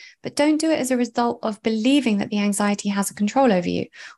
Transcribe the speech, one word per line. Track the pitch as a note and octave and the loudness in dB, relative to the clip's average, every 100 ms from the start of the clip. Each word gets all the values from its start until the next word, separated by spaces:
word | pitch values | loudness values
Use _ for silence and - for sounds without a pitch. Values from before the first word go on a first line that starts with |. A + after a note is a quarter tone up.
| - - | -20 -16
but | - - | -8 0
don't | D4 D4+ | 2 2
do | D#4+ | 2
it | D#4 | 0
as | B3+ | 0
a | B3+ | 0
result | A#3+ - A#3+ A#3 | -2 -2 -2 -2
of | A3+ G#3 | -6 -4
believing | A#3 A3 A3+ C#4+ B3 G3+ | -2 0 2 2 2 0
that | G#3 | -2
the | G#3 | -2
anxiety | G3+ G3+ G#3 G3+ G3+ | 0 0 0 0 -2
has | G3+ F#3+ | -2 -2
a | - | -2
control | G#3 C4+ C4+ | -2 2 4
over | F#3 F3 | 4 0
you | F3 - - - | -2 -6 -10 -20